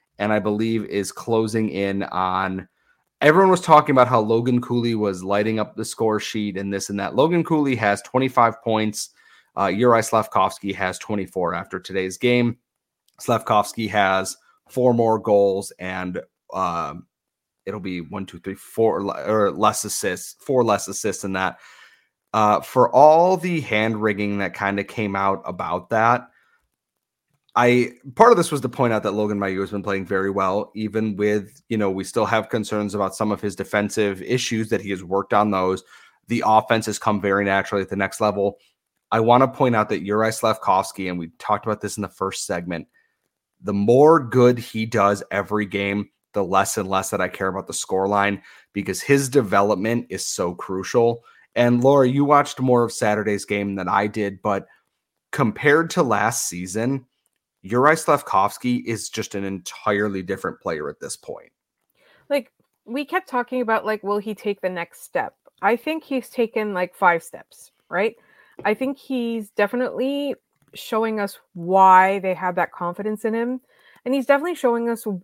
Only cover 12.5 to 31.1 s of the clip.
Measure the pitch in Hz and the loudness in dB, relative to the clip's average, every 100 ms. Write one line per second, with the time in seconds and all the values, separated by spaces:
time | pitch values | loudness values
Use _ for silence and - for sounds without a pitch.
12.5 | - _ _ _ _ _ - - 113 - | -4 _ _ _ _ _ -8 -2 -2 2
13.5 | 104 - 117 107 104 95 95 95 - _ | 0 0 -4 -2 2 2 0 -2 -10 _
14.5 | _ _ 127 123 117 113 107 110 101 98 | _ _ 0 2 4 2 0 2 4 4
15.5 | 98 101 - 92 92 92 87 - _ - | 0 -6 -10 -10 -6 -6 -8 -12 _ -10
16.5 | 95 90 85 76 85 - _ _ _ _ | -4 -4 -4 -6 -10 -18 _ _ _ _
17.5 | _ 98 101 92 90 80 101 95 87 98 | _ -12 -10 -8 -8 -8 -10 -10 -12 -12
18.5 | 95 - - 113 87 98 - 78 110 98 | -12 -8 0 0 2 -4 -4 -2 2 2
19.5 | 78 107 - 104 - 98 90 - - - | 2 0 0 -4 -4 -4 -6 -10 -10 -2
20.5 | 131 117 101 - 98 104 - 98 95 92 | 2 2 0 -2 -6 -6 -6 -6 -4 -4
21.5 | - - - - _ _ _ _ 110 104 | -6 -16 -20 -20 _ _ _ _ 2 2
22.5 | 95 - 127 120 127 151 160 180 180 180 | 2 2 2 4 6 8 8 4 2 -2
23.5 | 165 117 107 110 107 107 101 104 101 95 | -4 -2 0 0 0 -2 0 -2 -2 -4
24.5 | - 98 101 95 - 104 98 98 98 - | -4 -2 -2 -4 -4 -4 0 0 -2 -6
25.5 | 90 87 90 - 113 113 123 - _ _ | -8 -6 -6 -2 2 2 2 -4 _ _
26.5 | _ _ _ _ _ _ _ _ _ _ | _ _ _ _ _ _ _ _ _ _
27.5 | 113 123 123 117 - 135 151 233 185 165 | 2 4 4 2 -6 -2 4 6 6 2
28.5 | 143 123 - 120 107 104 104 107 104 98 | -4 -4 -2 0 0 -2 -2 -2 -2 -4
29.5 | 95 95 101 101 98 90 95 98 98 95 | -4 -6 -6 -4 -6 -2 -2 -2 -2 -2
30.5 | 101 - 110 107 110 110 | -2 -4 -8 -6 -2 -2